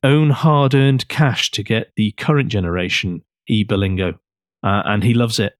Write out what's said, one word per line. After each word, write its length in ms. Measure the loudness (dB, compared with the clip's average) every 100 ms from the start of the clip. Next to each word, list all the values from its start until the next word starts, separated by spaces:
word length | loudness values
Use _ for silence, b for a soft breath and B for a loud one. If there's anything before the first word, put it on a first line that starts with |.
own 280 | 2 4 2
hard-earned 760 | 2 2 4 4 2 2 2 -2
cash 420 | 0 0 0 -4
to 120 | -6
get 280 | -4 -4 -4 -2
the 160 | -2
current 360 | -2 -2 0 0
generation 760 | -2 -2 -2 -2 -4 -4 -8 -12 _ -2
e 160 | -2
Berlingo, 500 | 0 0 0 -2 -4 -6 _ _ _ _
uh, 200 | 0 0
and 200 | 0 0
he 100 | 2
loves 240 | 2 0 -2
it, 160 | -4 -6